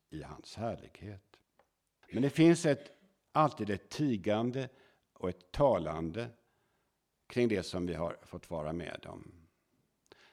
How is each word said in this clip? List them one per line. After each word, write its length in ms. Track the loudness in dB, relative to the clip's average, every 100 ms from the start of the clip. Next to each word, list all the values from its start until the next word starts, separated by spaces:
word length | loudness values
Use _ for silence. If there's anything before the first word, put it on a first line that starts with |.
| _
i 120 | -14
hans 340 | -12 -16 -16 -8
härlighet. 840 | -6 -8 -12 -16 -16 -16 _ -20 _ _ _ _ _ _ -6
Men 100 | 0
det 80 | 0
finns 360 | 6 6 6 4
ett, 260 | 0 -2 -20 _ _ _
alltid 380 | 2 2 2 -4
ett 180 | -4 -4
tigande 800 | -2 0 0 0 0 0 -2 -6 -12 _ _ _
och 160 | -8 -6
ett 240 | -6 _
talande 800 | 2 4 4 2 -4 -4 -6 -8 -12 _ _ _ _ _ _ _ _ -6
kring 220 | 0 2
det 140 | 2
som 240 | -2 -4 -4
vi 80 |
har 240 | -2 -4 -6
fått 280 | -14 -16 -8
vara 220 | -6 -4
med 340 | -6 -8 -10 -14
om. 260 | -16 -16 -20 -20 _ _ _ _ _ _ -20 -20